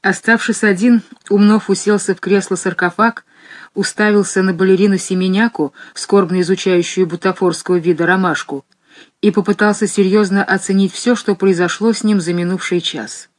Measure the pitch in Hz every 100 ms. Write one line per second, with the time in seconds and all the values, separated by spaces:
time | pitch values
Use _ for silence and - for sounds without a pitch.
0 | 196 185 - 226 - 208 214 180 240 233
1 | - - - 202 208 214 - 190 202 208
2 | - 175 185 196 190 185 190 175 180 -
3 | 226 - _ _ - - - - 190 -
4 | 208 208 190 196 190 175 190 185 202 185
5 | - 185 185 190 233 - 147 - - -
6 | - 202 180 185 175 190 190 180 175 -
7 | 180 170 190 180 180 165 - 180 165 160
8 | 165 190 185 147 - 139 _ _ _ -
9 | - _ 208 208 190 196 208 202 202 -
10 | 190 208 196 196 - 190 - 196 190 -
11 | 240 233 - 190 196 175 180 - 220 214
12 | 214 208 165 175 175 185 - 175 - 147
13 | 104 - -